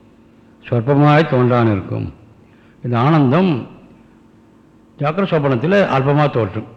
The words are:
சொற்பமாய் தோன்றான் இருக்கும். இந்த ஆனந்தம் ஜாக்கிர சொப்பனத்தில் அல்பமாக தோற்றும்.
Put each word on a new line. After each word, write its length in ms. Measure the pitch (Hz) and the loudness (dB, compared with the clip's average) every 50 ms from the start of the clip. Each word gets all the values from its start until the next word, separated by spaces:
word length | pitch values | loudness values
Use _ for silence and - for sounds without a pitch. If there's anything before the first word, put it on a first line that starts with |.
| _ _ _ _ _ _ _ _ _ - - _ - - | _ _ _ _ _ _ _ _ _ -20 -20 _ -10 -6
சொற்பமாய் 600 | 123 120 110 135 143 139 143 147 147 151 165 151 | -4 -2 0 0 2 4 4 4 4 4 2 2
தோன்றான் 420 | 139 127 123 120 123 120 117 110 | 0 0 2 2 2 2 2 0
இருக்கும். 420 | 104 95 87 - 113 110 107 - - - - - - - - _ _ - _ - _ _ - | 0 -2 -4 -6 -8 -8 -8 -10 -12 -16 -20 -20 -20 -20 -20 _ _ -20 _ -20 _ _ -8
இந்த 160 | 127 120 117 | -4 -2 0
ஆனந்தம் 680 | 123 147 165 156 143 123 135 175 190 185 151 113 110 - - - - - - - _ _ _ _ _ _ _ _ _ _ _ _ _ _ _ _ _ _ _ | 0 2 2 2 2 2 2 2 0 0 -2 -4 -6 -12 -18 -20 -20 -20 -20 -20 _ _ _ _ _ _ _ _ _ _ _ _ _ _ _ _ _ _ _
ஜாக்கிர 260 | - 143 143 160 190 196 | -6 -6 -4 -2 -2 -2
சொப்பனத்தில் 640 | - 175 156 139 139 135 117 123 165 196 202 190 | -2 0 0 0 0 0 0 0 0 2 2 2
அல்பமாக 420 | - 131 135 127 143 143 147 151 139 | 0 0 0 0 0 2 2 0 0
தோற்றும். 380 | - 123 110 95 - 110 - - - | 0 -2 -4 -4 -6 -10 -12 -14 -16